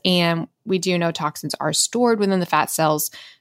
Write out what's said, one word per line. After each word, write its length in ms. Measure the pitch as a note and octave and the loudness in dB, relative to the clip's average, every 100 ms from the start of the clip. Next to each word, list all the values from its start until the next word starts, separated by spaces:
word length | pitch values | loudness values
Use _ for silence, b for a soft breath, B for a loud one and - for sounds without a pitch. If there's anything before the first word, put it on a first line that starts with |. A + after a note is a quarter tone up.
And 440 | F#3 F3+ E3+ E3 - _ | 0 2 2 0 -4 _
we 140 | G#3+ F#3+ | -4 -2
do 200 | F#3 F3 | 0 0
know 140 | E3+ | 0
toxins 420 | D#3+ D3+ - D3 - | -2 -6 -6 -8 -4
are 120 | D3+ | -2
stored 460 | D#3 - A#3 A#3+ A3 | 0 0 2 2 2
within 220 | G3 F#3+ | 2 0
the 60 | E3+ | 2
fat 240 | D3+ - | 0 0
cells. 400 | - D#3 D3+ - B B B | 0 0 0 -4 B B B